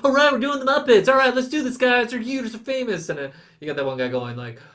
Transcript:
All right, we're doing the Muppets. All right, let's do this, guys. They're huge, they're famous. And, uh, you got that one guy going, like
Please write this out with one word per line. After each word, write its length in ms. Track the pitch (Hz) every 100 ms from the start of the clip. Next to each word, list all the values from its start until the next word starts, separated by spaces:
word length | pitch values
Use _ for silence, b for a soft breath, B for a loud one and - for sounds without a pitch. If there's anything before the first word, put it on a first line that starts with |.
All 80 | 277
right, 200 | 269 294
we're 60 | 254
doing 220 | 277 277
the 60 | 262
Muppets. 420 | 285 269 220 220
All 80 | 269
right, 180 | 262
let's 140 | 254 254
do 140 | 302
this, 140 | 254 240
guys. 340 | 254 247 233
They're 100 | 254
huge, 320 | 220 269 220
they're 80 | 220
famous. 480 | - 262 240 180 160
And, 100 | 151
uh, 100 | 135 B B B
you 60 | 151
got 100 | 135
that 100 | 135
one 120 | 127
guy 100 | 127
going, 280 | 123 120 120
like 240 | 120 117 B